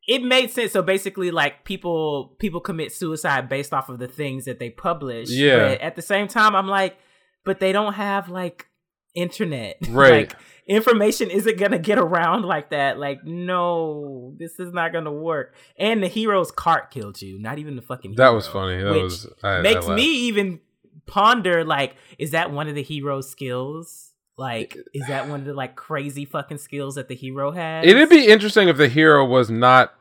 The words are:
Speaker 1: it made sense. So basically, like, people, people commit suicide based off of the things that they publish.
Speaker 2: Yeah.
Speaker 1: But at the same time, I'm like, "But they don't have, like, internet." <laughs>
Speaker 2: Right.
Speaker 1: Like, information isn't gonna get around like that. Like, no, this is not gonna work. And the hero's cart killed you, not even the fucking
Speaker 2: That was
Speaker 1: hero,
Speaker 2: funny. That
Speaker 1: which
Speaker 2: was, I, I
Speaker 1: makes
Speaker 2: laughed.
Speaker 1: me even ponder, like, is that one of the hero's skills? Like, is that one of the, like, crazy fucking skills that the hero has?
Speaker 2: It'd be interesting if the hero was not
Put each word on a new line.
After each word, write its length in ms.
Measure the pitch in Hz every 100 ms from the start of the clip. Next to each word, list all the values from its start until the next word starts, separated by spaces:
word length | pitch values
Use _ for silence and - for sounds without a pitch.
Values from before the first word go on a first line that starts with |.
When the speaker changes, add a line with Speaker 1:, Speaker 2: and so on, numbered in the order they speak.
| -
Speaker 1:
it 140 | 254
made 280 | 247 262 254
sense. 220 | - 226
So 100 | 202
basically, 480 | 175 196 196 196 180
like, 340 | 165 147 -
people, 720 | - 190 175 165 156 143 127 _
people 200 | 214 170
commit 320 | - 165 151
suicide 560 | - 170 156 170 139 127
based 240 | 135 143
off 160 | 143 135
of 100 | 123
the 80 | 123
things 360 | 135 143 131 127
that 120 | 123
they 120 | 120
publish. 600 | - 190 170 143 117 113
Speaker 2:
Yeah. 380 | 123 143 127 104
Speaker 1:
But 100 | -
at 160 | 160 175
the 60 |
same 240 | 165 202 202
time, 280 | 226 214 196
I'm 100 | 190
like, 280 | 196 190 - _ _ _ _
"But 160 | - 190
they 100 | 190
don't 220 | 196 214
have, 360 | 202 202 196 180
like, 360 | 180 180 170 - _ _ _ _
internet." 600 | 170 175 - 170 139 104 -
<laughs> 60 | 135
Speaker 2:
Right. 380 | 120 135 113 104
Speaker 1:
Like, 80 | - _ _ -
information 600 | 202 220 226 208 214 214
isn't 300 | 185 220 185
gonna 200 | 202 196
get 200 | 165 -
around 460 | 170 175 170 185
like 260 | 180 160 147
that. 260 | 147 139 123
Like, 220 | 143 139
no, 1080 | 151 170 180 180 175 170 160 147 143 135 123 147
this 200 | 165 -
is 120 | 180
not 200 | 175 165
gonna 200 | 165 156
work. 420 | 147 160 156 127 _ _ _
And 240 | 208 226
the 40 | 185
hero's 460 | 220 220 196 165
cart 400 | - - 160 -
killed 280 | 131 104 98
you, 180 | 98 95
not 180 | 107 147
even 160 | 151
the 80 | 135
fucking 320 | - 127 98
Speaker 2:
That 140 | 110 131
was 160 | 113 -
Speaker 1:
hero, 60 |
Speaker 2:
funny. 280 | 101 95 90
That 100 | 98
Speaker 1:
which 100 | 98
Speaker 2:
was, 240 | 92 90 107 _
I, 60 | 98 95
I 40 |
Speaker 1:
makes 260 | 185 220 85
Speaker 2:
laughed. 100 | 82
Speaker 1:
me 80 | 285 294 240
even 320 | 208 196 165 _ _ _ - -
ponder, 580 | 202 214 247 185 170
like, 320 | 160 143 139 - _ -
is 140 | 151
that 220 | 160 175
one 160 | 143 151
of 80 | 147
the 60 |
hero's 460 | 131 151 139 139 131
skills? 840 | - 135 123 131 156 170 - - _ _ -
Like, 380 | 131 113 - - -
is 120 | 139 131
that 200 | 135 135
one 120 | 147
of 60 | 139
the, 60 |
like, 220 | 139 131 -
crazy 480 | - 156 143 139
fucking 340 | 143 156 139 147
skills 360 | - 143 139
that 140 | 139 131
the 80 | 123
hero 340 | 131 135 139
has? 340 | 175 160 160
Speaker 2:
It'd 240 | 165 226 311
be 180 | 339 240
interesting 400 | 214 208 208 185
if 80 | 139
the 120 | 143
hero 360 | 135 156 147 135
was 240 | 127 113
not 420 | 113 123 127 117 _